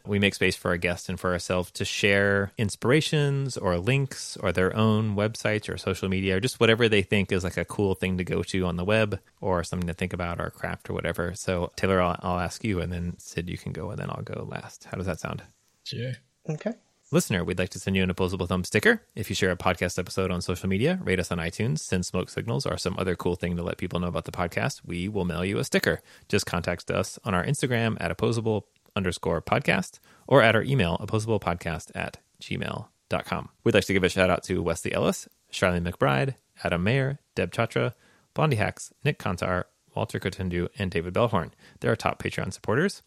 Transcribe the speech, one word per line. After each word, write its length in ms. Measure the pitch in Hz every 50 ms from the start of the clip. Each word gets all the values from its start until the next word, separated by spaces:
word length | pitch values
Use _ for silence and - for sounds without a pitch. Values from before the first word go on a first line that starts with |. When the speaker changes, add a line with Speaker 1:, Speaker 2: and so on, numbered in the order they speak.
| -
Speaker 1:
we 120 | - 104 101
make 160 | 101 98 -
space 220 | - 98 92 90
for 140 | - - 92
our 60 | 90
guests 320 | 87 87 87 87 87 - -
and 100 | 95 90
for 140 | - 92 90
ourselves 380 | 87 - - 95 92 90 - -
to 120 | - 101
share 680 | - - - - 104 101 101 101 101 101 101 98 98 - -
inspirations 1000 | 120 101 - - - 110 131 156 147 - - 151 147 143 139 139 139 135 123
or 220 | - 92 98 87 87
links 580 | 87 107 131 139 139 131 - - - - -
or 140 | - - 98
their 240 | 87 90 92 95 -
own 400 | 110 110 110 107 107 110 110 101
websites 540 | 98 101 107 110 - - 110 107 107 - -
or 80 | 90
social 320 | 87 - 95 95 - - 95
media 280 | 95 95 95 95 92
or 40 | 92
just 180 | 101 127 - -
whatever 300 | 120 110 113 110 120 113
they 140 | 107 104 98
think 280 | - - 104 95 -
is, 140 | 104 92 87
like, 120 | 90 -
a 80 | - 82
cool 300 | - - - 104 98 95
thing 240 | - - 92 92 90
to 60 | 92
go 180 | 85 87 87 90
to 240 | - - 95 90
on 100 | 87 85
the 80 | 87 87
web 360 | 95 107 110 110 104 104 90 _ _ _ -
or 220 | - 101 92 87 85
something 240 | - - 90 87
to 80 | 85 82
think 180 | - 95 87 -
about 280 | 90 87 85 85 82
or 100 | 82 82
craft 400 | - - - 87 87 - - -
or 40 | 92
whatever. 400 | 87 85 82 87 - 85 87 87
So, 380 | - - - 92 87 87 90 -
Taylor, 240 | - - 95 95 92
I'll, 180 | 90 87 87 -
I'll 200 | - 95 90 87
ask 240 | 90 82 - - -
you, 160 | 113 101 90
and 120 | 82 87 90
then 220 | 87 87 87 82 -
Sid, 300 | - - - - 85 -
you 100 | - -
can 140 | - - -
go, 180 | - 82 -
and 100 | - -
then 100 | - -
I'll 120 | - - -
go 220 | - - - - -
last. 360 | - - - - - - -
How 120 | - -
does 100 | 92 87
that 140 | 92 82 78
sound? 220 | - - - - - - _ _ _ _ _ _ -
Speaker 2:
Sure. 280 | - - - 117 127 127 - _ _ _ _ _ -
Speaker 3:
Okay. 260 | 156 151 - 214 233 - _ _ _ _ _ -
Speaker 1:
Listener, 320 | - 175 - - 110 90 85
we'd 160 | 87 92 90
like 120 | 92 92
to 80 | - -
send 180 | - - 95
you 60 | 95 92
an 80 | 92
opposable 360 | 87 - 95 90 90 90 90
thumb 180 | 90 92 92 90
sticker. 380 | - - 107 - 214 233 214 - _ -
If 140 | - 110 -
you 40 | 101
share 160 | - - 92
a 60 | 90
podcast 420 | 87 - 95 90 - 90 90 - -
episode 320 | 90 - - - 95 92
on 120 | 90 87 90
social 260 | - 92 - - 95
media, 320 | 95 95 117 160 185 185 -
rate 160 | 98 92 92
us 140 | 85 - 90
on 60 | 87
iTunes, 400 | 80 85 - - 104 120 147 156
send 260 | - - - 90 87
smoke 240 | - - 92 90 -
signals 380 | - - 98 110 120 139 131
or 100 | - -
some 180 | 95 - 92 90 -
other 180 | 92 92 87
cool 180 | - - 90 87
thing 220 | - - 87 87
to 60 | 85 85
let 160 | 87 85 -
people 200 | - 90 - 85
know 100 | 90 90
about 180 | 87 85 85
the 40 | -
podcast, 520 | - - 90 87 - 107 110 135 - - -
we 240 | - 85 87 87 98
will 160 | 107 101 92
mail 180 | 87 82 82 90
you 160 | 95 101 117
a 60 | 127
sticker. 380 | - - 190 - - 78 - - - - - - -
Just 160 | - 101 -
contact 460 | - - 87 82 - 87 - - -
us 280 | 90 92 95 - - - -
on 100 | 120 95
our 100 | 90 87
Instagram 520 | - 143 - - 123 123 117 113 113 - -
at 120 | - 87
opposable 580 | 85 - - 117 117 117 110 113 110 104 - _ _ _ _ _ -
underscore 460 | 101 95 92 87 - - 90 85 80
podcast 600 | - - - 123 143 - 170 190 180 - - - _ - - - _
or 160 | - 131 139 110
at 120 | 113 110
our 80 | 113 -
email, 360 | 127 139 135 92 85 85 -
opposablepodcast 920 | - 107 - 110 107 113 113 101 - 92 87 90 - 87 82 80 - - -
at 240 | 95 90 - - - _ _ _ - -
gmail 460 | - 98 92 - - - - 107 - _ _ _ -
dot 160 | - - -
com. 240 | - - - - - _ _ -
We'd 100 | 117 107
like 100 | 104 92
to 80 | - 98
give 100 | 98 90
a 60 | 87
shout 180 | - 98 92 92
out 140 | 90 - -
to 180 | - 95 90 87
Wesley 300 | 85 82 - - - -
Ellis, 360 | 87 127 165 190 - - - _ _ _ _
Charlie 300 | - - - 92 87 87
McBride, 540 | 85 87 87 - 127 139 139 135 139 135 127 _ _ _ _ - -
Adam 200 | 90 87 85 87
Mayer, 380 | 101 123 139 135 135 143 - _ _ -
Deb 180 | - 95 87 -
Chatra, 420 | - 117 117 - 131 123 123 117 _ _ _ _ _ _ _ -
Blondie 220 | - 151 160 135
Hacks, 360 | 107 104 95 - - - - _ _ -
Nick 160 | 147 - -
Contar, 460 | - 107 92 87 95 92 92 90 - _ _ _ _ _ -
Walter 260 | 104 104 - - 110
Cotundu, 480 | - 98 90 - 95 92 87 87 87 - - -
and 120 | 101 92
David 240 | 87 85 82 90 87
Bellhorn. 360 | 104 117 120 - 95 78 - - _ - - - -
They're 100 | - 127
our 60 | 117
top 260 | - - - - - -
Patreon 300 | 101 - - - - -
supporters, 500 | - - - 104 127 170 101 - - _